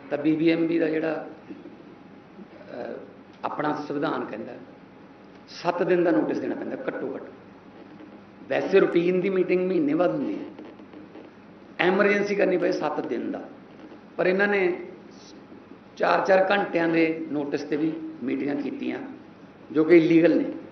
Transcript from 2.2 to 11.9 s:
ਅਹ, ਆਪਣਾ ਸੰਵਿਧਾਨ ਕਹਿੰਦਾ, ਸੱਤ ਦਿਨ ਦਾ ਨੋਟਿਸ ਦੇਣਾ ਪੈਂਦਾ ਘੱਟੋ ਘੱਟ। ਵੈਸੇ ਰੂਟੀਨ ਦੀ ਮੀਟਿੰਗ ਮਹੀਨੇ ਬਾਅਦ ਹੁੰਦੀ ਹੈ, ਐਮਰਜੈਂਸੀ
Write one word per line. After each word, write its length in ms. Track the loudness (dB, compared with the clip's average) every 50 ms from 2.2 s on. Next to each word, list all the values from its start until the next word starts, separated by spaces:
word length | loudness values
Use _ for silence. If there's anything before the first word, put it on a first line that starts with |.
| -20 -20 -20 -20 -20 -18 -18 -20 -16 -14 -12
ਅਹ, 200 | -10 -10 -10 -10 -12 -12 -16 -18 -20 -20 -20 -12 -8 -8
ਆਪਣਾ 400 | -6 -4 -4 -2 -2 -2 -4 -6 -6
ਸੰਵਿਧਾਨ 360 | -4 -2 -2 -2 -2 -4 -6
ਕਹਿੰਦਾ, 280 | -6 -8 -10 -10 -10 -12 -14 -16 -18 -20 -20 -20 -20 -20 -20 -20 -20 -20 -20 -20 -20 -20 -20 -20 -18
ਸੱਤ 340 | -14 -6 -4 -2 0 0
ਦਿਨ 220 | 2 2 4 4 4
ਦਾ 60 | 4
ਨੋਟਿਸ 280 | 4 2 2 0 -2 -2
ਦੇਣਾ 160 | -2 -4 -4
ਪੈਂਦਾ 220 | -6 -6 -8 -8 -6 -6
ਘੱਟੋ 280 | -6 -6 -6 -6 -6 -8
ਘੱਟ। 80 | -8 -10 -14 -18 -20 -20 -20 -20 -20 -20 -20 -20 -20 -20 -20 -20 -20 -20 -20 -20 -20 -20 -20 -20 -14 -8 -4
ਵੈਸੇ 320 | -2 -2 0 4 6 6
ਰੂਟੀਨ 400 | 6 6 4 2 2 4 2 2
ਦੀ 100 | 2 2
ਮੀਟਿੰਗ 360 | 2 2 2 2 2 2 2 2
ਮਹੀਨੇ 260 | 2 2 2 2 2
ਬਾਅਦ 160 | 2 2 2
ਹੁੰਦੀ 240 | 2 0 -2 -4 -4
ਹੈ, 100 | -6 -8 -10 -14 -16 -16 -18 -18 -20 -20 -20 -20 -20 -20 -18 -20 -20 -20 -20 -20 -20 -20 -20 -20 -20 -20 -12 -4 0
ਐਮਰਜੈਂਸੀ 560 | 0 2